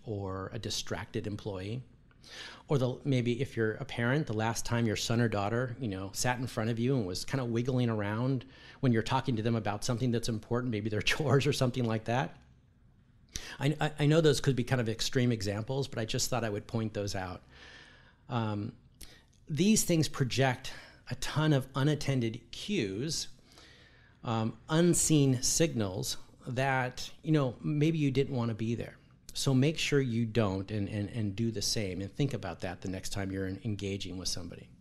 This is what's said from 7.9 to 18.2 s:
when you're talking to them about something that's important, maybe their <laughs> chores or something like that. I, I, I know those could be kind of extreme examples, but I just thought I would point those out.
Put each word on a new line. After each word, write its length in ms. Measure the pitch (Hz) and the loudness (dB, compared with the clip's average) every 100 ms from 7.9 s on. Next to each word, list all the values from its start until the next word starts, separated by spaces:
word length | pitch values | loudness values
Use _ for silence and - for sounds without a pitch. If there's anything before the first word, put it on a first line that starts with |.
| 107 101 107 131 131 - - - - | 0 0 0 0 -2 -4 -16 -20 0
when 100 | 135 | 4
you're 100 | 113 | 4
talking 340 | - 131 135 107 | 4 0 0 0
to 40 | |
them 140 | 117 113 | 0 0
about 280 | 104 104 | 0 -2
something 280 | - 117 127 | -2 0 0
that's 180 | 117 120 | 0 0
important, 420 | 107 - 120 123 | -4 -2 -2 0
maybe 180 | 107 107 | -2 0
their 120 | 104 | 0
<laughs> 0 | |
chores 460 | - - 143 139 143 | 0 0 4 4 4
or 60 | |
something 320 | - 127 127 113 | 2 2 2 0
like 200 | 110 113 | 0 0
that. 300 | 123 165 - - - _ _ - - _ - - - - - | -2 -2 -8 -20 -20 _ _ -20 -20 _ -20 -14 -12 -10 -2
I, 160 | 143 156 | -2 0
I, 120 | 151 - | -2 2
I 60 | 147 | 4
know 160 | 160 | 6
those 180 | 156 135 | 6 4
could 160 | 143 123 | 2 2
be 80 | |
kind 180 | 113 127 | 2 0
of 80 | 110 | 0
extreme 420 | 107 - 131 123 | -2 0 2 2
examples, 560 | 107 101 101 113 135 131 | 2 0 -2 -2 -4 -4
but 120 | 120 | -4
I 60 | 113 | -2
just 240 | 127 - | -2 0
thought 140 | 123 | 0
I 60 | 113 | 0
would 180 | 104 - | -4 -4
point 260 | 113 110 | -2 -2
those 220 | 104 101 101 | -2 -4 -4
out. 260 | 90 90 - - - - - - - _ | -6 -10 -16 -20 -20 -20 -20 -20 -20 _